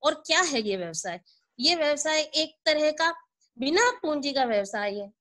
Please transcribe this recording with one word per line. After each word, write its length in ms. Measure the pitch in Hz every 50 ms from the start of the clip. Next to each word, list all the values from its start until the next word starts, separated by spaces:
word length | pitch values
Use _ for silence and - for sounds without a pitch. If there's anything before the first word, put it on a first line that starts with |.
और 120 | - 302 302
क्या 260 | 302 - - 320 339
है 220 | 370 320 277 233
ये 140 | 214 208 190
व्यवसाय। 440 | 185 175 170 165 160 - 185 170 175 - _ _ _ _ _ _ -
ये 140 | 240 320 349
व्यवसाय 460 | 330 302 294 294 285 - 311 311 311
एक 360 | 302 302 - 311 311 311 - _ -
तरह 240 | 320 302 302 302 302
का 240 | 302 302 320 330 330 - - _ _ _ _ _ _ 233
बिना 320 | 254 277 320 403 480 494 494 -
पूंजी 300 | - 311 302 294 269 285
का 120 | 269 269 262
व्यवसाय 500 | 240 220 202 196 196 233 208 208 208 202
है। 180 | 208 202 202 - _